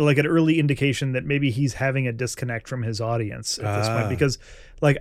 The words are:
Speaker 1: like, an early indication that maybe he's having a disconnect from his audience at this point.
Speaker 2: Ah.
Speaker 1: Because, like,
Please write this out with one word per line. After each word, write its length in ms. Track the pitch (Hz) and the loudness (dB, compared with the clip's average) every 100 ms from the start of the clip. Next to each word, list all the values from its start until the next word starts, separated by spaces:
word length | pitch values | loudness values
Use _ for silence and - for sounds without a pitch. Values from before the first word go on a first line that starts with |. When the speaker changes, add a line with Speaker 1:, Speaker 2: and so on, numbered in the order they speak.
Speaker 1:
like, 160 | 147 139 | 4 4
an 100 | 151 | 4
early 320 | 165 160 160 | 4 4 4
indication 540 | 147 139 139 127 135 | 2 2 0 0 -2
that 120 | 127 | -4
maybe 260 | 143 143 139 | -2 0 0
he's 240 | 120 135 | 0 -2
having 340 | - 135 135 127 | 0 -2 0 -2
a 40 | |
disconnect 540 | 117 123 - 123 117 - | -2 -6 -4 -6 -6 -8
from 140 | 127 | -6
his 180 | 113 107 | -4 -4
audience 580 | 113 117 107 - - - | -2 -2 -4 -8 -8 -6
at 180 | 104 104 | -4 -2
this 100 | 110 | -2
point. 180 | 113 107 | -2 -2
Speaker 2:
Ah. 20 | |
Speaker 1:
Because, 300 | 120 143 - - - - - | 0 0 0 -12 -20 -18 0
like, 160 | 151 139 | 2 4